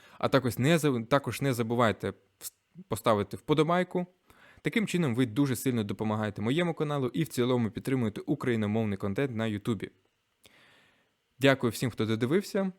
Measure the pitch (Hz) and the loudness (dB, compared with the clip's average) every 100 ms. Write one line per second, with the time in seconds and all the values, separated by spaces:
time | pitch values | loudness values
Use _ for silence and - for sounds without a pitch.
0 | - - 110 135 123 - 135 165 147 120 | -20 -6 2 2 2 0 2 4 2 0
1 | 113 139 131 104 139 117 113 120 117 98 | 2 0 0 -4 -2 0 0 2 2 2
2 | 101 - _ _ - _ _ 165 - - | -4 -6 _ _ -16 _ _ -16 -8 -2
3 | 123 104 101 - - 147 156 180 180 180 | 2 2 2 -4 0 2 2 2 0 -4
4 | 175 _ _ _ - - 160 233 202 175 | -6 _ _ _ -20 -8 -2 0 0 0
5 | 151 113 123 107 143 117 135 120 104 104 | 0 2 0 2 0 0 0 0 -2 -2
6 | 110 107 107 104 110 151 175 160 151 143 | -2 -2 -2 -2 -2 0 0 -2 -2 -2
7 | 123 - 151 - 123 123 110 - - 131 | -2 -2 -2 0 2 2 0 -2 -2 0
8 | 110 - - 151 127 113 104 110 110 98 | 0 -2 -4 -2 0 0 0 0 0 -2
9 | 101 98 139 110 113 101 120 101 92 _ | -4 -2 -2 -2 -2 -2 -2 -4 -6 _
10 | _ _ _ _ - _ _ _ _ _ | _ _ _ _ -20 _ _ _ _ _
11 | _ _ _ - 135 131 120 - 127 - | _ _ _ 0 2 4 0 -2 -4 -2
12 | 110 110 123 180 196 196 190 | -2 0 0 0 -2 -2 -4